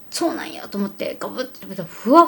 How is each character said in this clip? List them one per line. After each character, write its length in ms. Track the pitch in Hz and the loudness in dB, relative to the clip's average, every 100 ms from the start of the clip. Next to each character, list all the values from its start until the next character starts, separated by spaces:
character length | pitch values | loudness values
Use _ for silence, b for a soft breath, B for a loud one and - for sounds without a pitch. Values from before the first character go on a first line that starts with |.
| - | -12
そ 180 | - 330 | -4 -2
う 60 | |
な 80 | - | -2
ん 100 | - | -8
や 160 | - - | -12 -10
と 80 | 202 | -4
思 120 | 202 | -4
っ 20 | |
て、 260 | - - - | -4 -8 -8
ガ 100 | 202 | -8
ブ 120 | 202 | -8
ッ 40 | 262 | -10
て 140 | - | -10
食 80 | 190 | -14
べ 60 | 190 | -12
た 80 | |
ら、 40 | 165 | -12
ふ 240 | - 220 | -6 4
わ 120 | |
っ 20 | 311 | 8